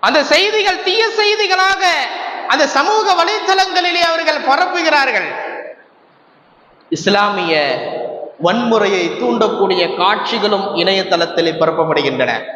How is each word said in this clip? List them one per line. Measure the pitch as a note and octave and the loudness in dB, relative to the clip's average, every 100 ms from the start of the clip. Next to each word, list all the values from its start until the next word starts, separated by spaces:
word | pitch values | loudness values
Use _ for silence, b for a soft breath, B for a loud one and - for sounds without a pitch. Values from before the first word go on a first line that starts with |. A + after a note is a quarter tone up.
அந்த | G3+ C#4 | 4 2
செய்திகள் | C#4 D4+ G4 G#4+ G4+ F#4 | 4 2 2 2 0 0
தீய | - G4+ A4+ | -2 0 0
செய்திகளாக | A4+ G#4 G#4+ G4+ F#4 F#4+ G4 F#4+ D#4+ B3+ - - - - | 2 0 2 0 2 2 2 2 0 -2 -6 -8 -8 -2
அந்த | C4 C#4 | 0 2
சமூக | C4+ D#4 A4 G4+ | 2 2 2 2
வலைத்தளங்களிலே | F4+ E4 G#4+ E4+ F#4+ F#4+ F4+ F4 F4 | 2 2 0 0 2 2 0 0 0
அவர்கள் | E4+ E4 D#4+ D4+ | 0 0 0 -2
பரப்புகிறார்கள். | C4 C#4 F4+ F4+ D#4+ D4 C4+ G#3+ E3 C#3+ - - - - - _ _ _ _ _ _ _ _ _ _ | 0 2 2 0 2 2 2 0 -4 -8 -10 -12 -14 -18 -20 _ _ _ _ _ _ _ _ _ _
இஸ்லாமிய | D#3+ - G3+ G#3 G3 E3+ D#3+ C#3+ B2 - - - - - - | -4 0 2 2 0 0 0 0 -2 -4 -8 -8 -10 -12 -2
வன்முறையை | D#3+ G#3+ A#3 A3+ G3+ G3 E3+ - | 0 0 2 2 2 0 -2 -2
தூண்டக்கூடிய | B3 A#3 G#3+ - F#3+ F#3 E3+ E3 | -2 0 0 0 0 2 0 0
காட்சிகளும் | F3+ G#3+ - A#3 G3+ G3+ - - | 0 0 -2 -2 0 0 -2 -2
இணையதளத்திலே | E3+ F#3+ F#3 E3+ E3+ - E3 D#3+ | 0 0 0 0 0 0 -2 0
பரப்பப்படுகின்றன. | D#3+ D#3+ D#3 D3 C#3 C3 B2 A#2 G#2+ | 0 0 0 0 0 -2 -2 -2 -6